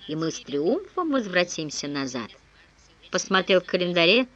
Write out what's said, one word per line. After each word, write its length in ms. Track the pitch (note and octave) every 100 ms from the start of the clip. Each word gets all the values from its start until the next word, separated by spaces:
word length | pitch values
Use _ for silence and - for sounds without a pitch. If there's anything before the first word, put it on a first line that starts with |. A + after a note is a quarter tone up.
| -
и 80 | D#3
мы 160 | D#3+
с 80 | -
триумфом 720 | - C#3+ E3 D#4+ F#4+ - E4+
возвратимся 760 | C4+ G3+ F3+ F3 - D3+ - C#3+
назад. 420 | C#3+ C3+ B2 G#2+ - _ _ _ _ _ _ -
Посмотрел 500 | F3+ - F#3+ F#3 F#3
в 40 | -
календаре, 600 | F#3 F3+ F3 E3+ A#3 B3+